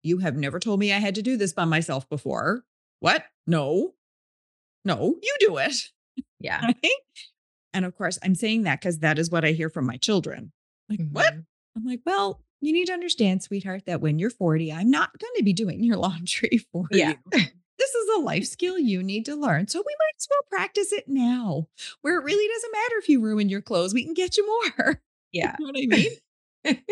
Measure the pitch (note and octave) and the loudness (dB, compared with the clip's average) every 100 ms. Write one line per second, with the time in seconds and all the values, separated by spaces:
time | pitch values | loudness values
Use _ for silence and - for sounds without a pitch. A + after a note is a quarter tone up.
0 | D#3+ F3+ F#3 C#3 C#3 E3+ A3+ G3+ G#3 G3+ | -2 0 0 0 -2 -4 -2 0 2 2
1 | G#3 G3 A3 B3+ G3+ E3 E3 D#3 E3 C#3 | 0 -2 -2 0 -2 0 2 2 2 -4
2 | - D3+ C3+ B2+ B2+ A3+ - _ _ _ | -4 -8 -4 -2 -2 -2 -6 _ _ _
3 | E3 C#4+ - _ - E3 C3+ E3+ E4+ - | 0 0 -2 _ -2 0 2 0 0 -6
4 | _ _ _ _ _ _ _ _ G3 C3 | _ _ _ _ _ _ _ _ -4 0
5 | D#3 E4+ G#4 C#5+ G#4 - C#3+ B3+ - _ | 0 0 -2 4 4 4 -2 -2 -8 _
6 | _ - - _ - - A#3 B3 D#4+ C5+ | _ -14 -14 _ -6 -2 0 2 0 -2
7 | - - - _ _ _ _ G3 F#3 - | -4 -20 -20 _ _ _ _ -4 -4 -2
8 | F3+ F3 - F3+ A3 A3+ G3 C3+ F#3+ D#3+ | -4 -2 0 2 2 0 0 0 -2 0
9 | D#3 D#3 E3 E3+ D#3+ D#3+ D#3+ D#3+ B2+ B2+ | 2 2 2 2 2 2 -2 -2 -4 -2
10 | - G3+ D3+ - - _ _ _ _ G#3 | 0 0 0 -10 -14 _ _ _ _ -4
11 | D#3+ D3 D4+ A3 D#3+ _ _ - A#3 B3 | -4 2 0 0 -14 _ _ -10 -6 -4
12 | D#4+ G4 G4+ G4 _ _ D4 D#4+ F4+ F4+ | -2 0 -2 -4 _ _ 0 0 0 -4
13 | F4 - G#3 F#3 - G3+ F#3+ F#3 - E3+ | -4 2 2 2 -2 -8 -6 -10 -6 -2
14 | D#3 D3+ G3+ - F3+ D#3 D#3+ D#3 G#3+ D4 | 0 0 -2 0 2 2 0 0 2 4
15 | - - A4+ B4 G#3 F#3 G#3+ - A#3 G3 | 2 -4 -6 0 2 2 0 0 2 2
16 | F#3 E3 F3 - A3+ A3+ - E3+ E3+ G3 | 0 -2 -6 -2 2 0 0 -6 2 4
17 | D#3 D3+ - D#4+ F3 - _ _ C5+ A#4+ | 4 0 0 2 2 -2 _ _ 0 0
18 | G#4 A4 C4+ F3 C4 - F4+ F#4 C4 F#3 | 0 0 2 -2 -4 -4 -4 0 0 0
19 | F#3+ G3+ A3+ D4 C#4+ D3+ G#3 E4 G#4+ D5+ | -2 -4 -6 -4 0 2 0 -4 -6 0
20 | D#5 - - C#5+ C#5+ G4 F#4 - G4+ G4+ | -2 -2 -2 0 0 -4 -2 -2 -2 -2
21 | - C4+ A#3+ B3 A3+ D3+ D#3+ _ - - | -2 0 2 0 -2 -4 -4 _ -16 -8
22 | - F4 C4+ G#4 G#4+ A4+ A#4 G#4+ A#4 A4+ | -2 -2 0 0 0 -2 -6 -4 -2 -2
23 | F#4 C#4 A3 G#3+ G3+ G3 - G3 F3+ A3+ | 4 4 4 2 0 0 -2 -2 0 -2
24 | D#4 E4 F#4 G4 G#4 A4 G#4 - - D#4 | -2 -2 0 0 0 0 -2 0 0 0
25 | _ _ _ F3 - - D4 C#4 C4 A3 | _ _ _ -4 -4 -4 -8 -4 2 4
26 | A4 A#4 _ _ _ _ - C#4+ - | 4 -2 _ _ _ _ -2 -2 -2